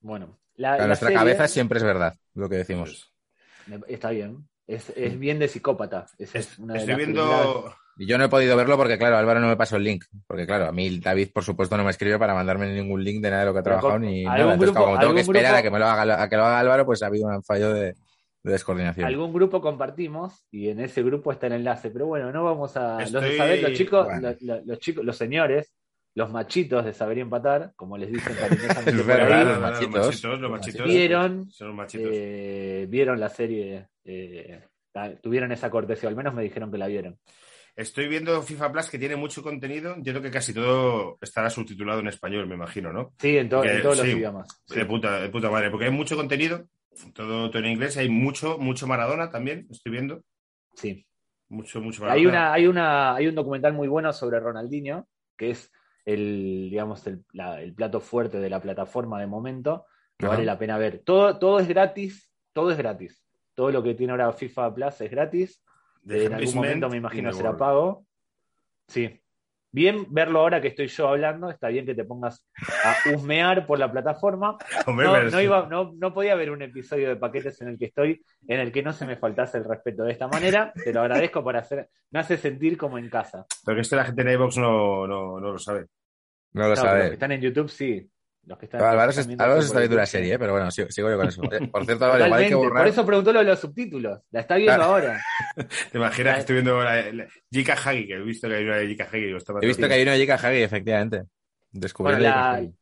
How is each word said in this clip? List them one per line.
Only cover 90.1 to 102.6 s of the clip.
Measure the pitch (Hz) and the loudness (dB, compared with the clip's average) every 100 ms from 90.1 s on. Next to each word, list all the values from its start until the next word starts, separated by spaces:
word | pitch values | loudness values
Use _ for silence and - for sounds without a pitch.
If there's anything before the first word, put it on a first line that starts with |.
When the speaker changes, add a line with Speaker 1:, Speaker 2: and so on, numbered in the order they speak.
Speaker 1:
sí. | 95 | 0
Speaker 2:
serie, | 90 | 0
¿eh? | 120 | 0
Pero | 110 | 0
bueno, | 98 90 | 0 0
sí, | 95 101 | -4 -6
sigo | - 107 | -2 0
yo | 104 | 2
con | 92 | 0
eso. | 90 | -2
Eh, | - 107 127 | -4 -4 -2
por | 104 113 | -4 -2
cierto, | 117 127 | 2 4
Álvaro, | 127 113 | 6 6
igual | 117 | 6
hay | - | 6
que | |
Speaker 1:
Totalmente, | 131 | 4
Speaker 2:
borrar | 127 123 | 4 6
Speaker 1:
por | 196 | 4
eso | 240 196 | 4 4
preguntó | 202 196 | 4 6
lo | 226 | 6
de | 208 | 6
los | 190 | 4
subtítulos. | 165 160 240 143 110 98 _ | 0 -8 -8 -6 -6 -8 _
La | 113 | -8
está | 113 180 | 0 4
viendo | 214 - | 6 6
Speaker 2:
Claro. | 165 | 6
Speaker 1:
ahora. | 190 139 107 - - - - | 4 2 -4 -6 -6 -6 -8
Speaker 3:
<laughs> | 131 - - | -8 -8 -6
¿Te | 120 | -2
imaginas | 113 - 127 | -2 2 0
Speaker 1:
La | |
Speaker 3:
que | 135 | 0
estoy | 131 127 | 0 2
viendo | 127 123 | 2 2
la, | 120 117 104 | 2 0 -2
la | 117 - - _ | -8 -14 -18 _
Jika | 127 135 | -2 0
Hagi, | 143 139 127 101 | 0 0 -2 -4
que | 95 | -8
he | |
visto | 107 113 117 | -6 -6 -4
que | 107 | -2
hay | 107 | 0
una | 107 | 0
de | 104 | -2
Jika | 104 98 | -4 -6
Hagi, | 110 101 | -6 -6
que | 92 | -6
está | - | -6
Speaker 2:
He | 101 110 | -2 0
visto | |
Speaker 3:
bastante | 127 143 | 2 2
Speaker 2:
que | |
hay | 131 | 4
Speaker 3:
bien. | 135 | 4
Speaker 2:
una | |
de | 135 | 4
Jika | 135 131 | 4 2
Hagi, | 120 127 | 2 2
efectivamente. | 107 104 101 107 107 104 92 _ _ _ _ | 2 0 0 0 0 -4 -8 _ _ _ _
Descubrí | 98 92 - 95 135 | -8 -8 -2 0 4
Speaker 1:
Bueno, | |
Speaker 2:
la | 135 | 4
Speaker 1:
la, | 131 | 4
Speaker 2:
Jika | 127 | 2
Hagi. | 123 | 0